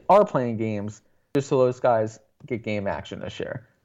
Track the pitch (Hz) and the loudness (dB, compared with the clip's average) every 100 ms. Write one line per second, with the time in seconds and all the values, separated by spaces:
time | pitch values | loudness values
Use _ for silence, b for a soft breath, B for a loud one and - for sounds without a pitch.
0 | - 196 202 143 120 110 110 104 104 - | 4 6 6 0 -2 -2 -4 -4 -8 -12
1 | _ _ _ 139 135 135 127 123 127 113 | _ _ _ -4 0 2 2 2 2 2
2 | 110 - _ _ - 113 110 104 98 78 | 0 -6 _ _ -10 -8 -4 -4 -4 -6
3 | - 95 98 - - - - _ | -8 -12 -12 -10 -8 -10 -12 _